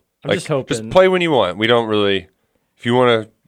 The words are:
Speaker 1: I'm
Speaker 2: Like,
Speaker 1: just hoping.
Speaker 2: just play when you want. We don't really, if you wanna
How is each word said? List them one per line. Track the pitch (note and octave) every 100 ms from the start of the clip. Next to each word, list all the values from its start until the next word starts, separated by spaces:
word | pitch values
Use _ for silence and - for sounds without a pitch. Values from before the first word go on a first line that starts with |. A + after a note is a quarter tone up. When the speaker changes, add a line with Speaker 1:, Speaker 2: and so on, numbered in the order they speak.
| _ _
Speaker 1:
I'm | -
Speaker 2:
Like, | G2+
Speaker 1:
just | -
hoping. | C#3+ B2+ A#2+
Speaker 2:
just | A2
play | F#3 F#3+
when | F#3
you | E3+
want. | C3 F2+ F2+
We | A2+
don't | A#2+ A2
really, | G#2+ G2+ F#2+ F2 _ _ _ _ _
if | A#2+
you |
wanna | B2 B2 A2+ G#2+ _